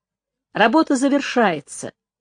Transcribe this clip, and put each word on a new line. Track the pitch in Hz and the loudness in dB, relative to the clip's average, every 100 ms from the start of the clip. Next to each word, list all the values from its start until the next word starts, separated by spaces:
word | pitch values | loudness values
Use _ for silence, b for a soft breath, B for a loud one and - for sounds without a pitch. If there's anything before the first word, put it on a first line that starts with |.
| _ _ _ _ _ | _ _ _ _ _
работа | - 220 302 311 262 | 0 2 4 2 0
завершается. | 277 285 - 247 208 151 - - - - _ _ | 0 0 -2 0 0 -2 -10 -14 -16 -16 _ _